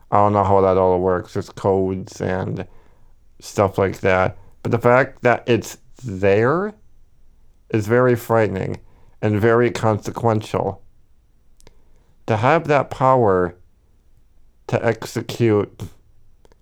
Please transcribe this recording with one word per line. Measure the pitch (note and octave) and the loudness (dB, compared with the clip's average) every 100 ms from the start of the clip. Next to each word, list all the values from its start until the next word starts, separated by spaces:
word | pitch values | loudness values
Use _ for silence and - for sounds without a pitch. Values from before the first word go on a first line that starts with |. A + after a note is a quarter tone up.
| - | -2
I | G2+ | 2
don't | G#2 | 4
know | G#2 | 2
how | F#2+ G2 | 2 4
that | F#2+ F#2 | 4 4
all | F#2 F2+ | 2 2
works. | F#2 F2+ - | 0 -2 -4
There's | G2+ - | -10 -10
codes | - G2+ F#2+ F#2+ F#2+ F#2 - | -4 -2 0 -2 -6 -10 -8
and | G2+ F#2 G2+ - - - - - - - _ - | -6 -4 -6 -8 -12 -18 -20 -20 -20 -20 _ -20
stuff | - - G2 - | -8 -2 0 0
like | F#2+ E2+ | -2 -2
that. | G2 F#2 F#2 - - - | 0 2 0 -4 -18 -12
But | A2 | -4
the | A2+ | 0
fact | A#2+ B2 C3+ - | 4 4 2 -2
that | B2 A2+ - | 0 0 0
it's | A2+ - - - - | -2 -4 -14 -20 -16
there | B2+ F#2 G2 G2+ A#2+ E3+ G#3+ G#3 - - - _ - _ - _ _ | -12 -2 2 2 2 -2 -6 -10 -20 -20 -20 _ -20 _ -20 _ _
is | A2 G#2 | -4 0
very | B2 B2+ | 2 2
frightening | A#2 - A2+ G#2 F#2+ F#2 G2 - - - - | 0 0 0 0 -2 -6 -10 -14 -20 -20 -6
and | A2 G#2 | -2 0
very | A#2 A#2 A#2+ | 2 2 2
consequential. | - A2+ G#2 - - A#2 G#2+ - F#2 F2+ G2+ - - _ _ _ _ _ - - - - - _ _ - | 0 -2 -2 -4 -4 -2 -2 -2 -4 -4 -8 -16 -20 _ _ _ _ _ -20 -20 -20 -20 -20 _ _ -4
To | G#2+ | 0
have | B2 D#3+ D3 | 2 2 2
that | C#3+ B2 | -2 -2
power | - C3 C3 A2 F#2 F2+ - - _ _ _ _ _ _ - - _ - | 0 2 4 4 2 0 -6 -20 _ _ _ _ _ _ -20 -20 _ -6
to | B2 | -2
execute | A2+ G#2+ - A#2 A2 - A#2 G#2 F#2+ - F#2+ - _ - - - - _ | -2 -4 -6 -8 -8 -2 2 2 -2 -8 -16 -16 _ -20 -20 -20 -20 _